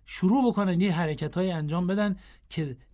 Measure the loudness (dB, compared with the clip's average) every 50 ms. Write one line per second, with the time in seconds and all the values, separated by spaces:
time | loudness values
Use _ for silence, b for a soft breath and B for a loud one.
0 | b -12 -6 0 2 4 4 4 4 2 2 2 0 2 2 2 2 2 2 0
1 | 0 -2 -2 -4 -6 -6 -2 -2 -2 -2 -2 -4 -4 -4 -2 -2 -2 0 0 0
2 | 0 0 -2 B B B B B B -12 -6 -6 -6 -6 -6 -12 -16 _